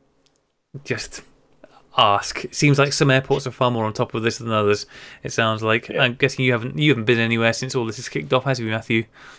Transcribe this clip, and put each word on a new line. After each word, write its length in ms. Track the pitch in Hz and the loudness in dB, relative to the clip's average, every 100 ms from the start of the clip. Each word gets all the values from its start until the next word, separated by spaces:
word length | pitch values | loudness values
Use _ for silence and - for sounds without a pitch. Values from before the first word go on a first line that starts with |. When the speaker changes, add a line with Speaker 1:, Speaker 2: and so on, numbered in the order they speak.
| _ _ _ _ _ _ _ 139 | _ _ _ _ _ _ _ -20
Speaker 1:
just 380 | - 117 - - - _ _ _ - _ _ - | -8 -8 -8 -16 -20 _ _ _ -20 _ _ 4
ask. 460 | 110 101 - - | 4 4 0 -8
It 100 | - | -10
seems 240 | - 147 143 | 2 4 4
like 140 | 143 | 2
some 180 | - 147 | 2 4
airports 360 | 131 - 139 135 | 2 2 -2 -2
are 40 | |
far 200 | - 123 | -2 0
more 140 | 120 | 2
on 80 | 110 | -2
top 220 | 107 123 | -2 -4
of 80 | 117 | -2
this 160 | 113 - | -2 -2
than 120 | 117 | -2
others, 360 | 110 104 104 - - - - | 2 2 2 -2 -18 -20 -14
it 100 | 135 | -6
sounds 300 | - 113 107 | 0 0 0
like. 260 | 110 110 - | 0 0 0
Speaker 2:
Yeah. 140 | - | -6
Speaker 1:
I'm 120 | 127 | -6
guessing 300 | 120 135 - | -2 -2 0
you 80 | 131 | 0
haven't, 260 | 120 123 143 | 0 -2 0
you 120 | 151 | 2
haven't 140 | 117 | 2
been 140 | 110 117 | 2 2
anywhere 340 | 113 113 113 | 2 2 2
since 220 | 113 131 | 0 -4
all 100 | 127 | -4
this 120 | 113 107 | -4 -8
has 120 | - | -10
kicked 240 | - 147 | -10 -2
off, 120 | 127 | -2
have 140 | 135 123 | 0 -4
you, 120 | 110 | -4
Matthew? 340 | 113 - 113 110 - - | -6 -2 -2 -2 -12 -20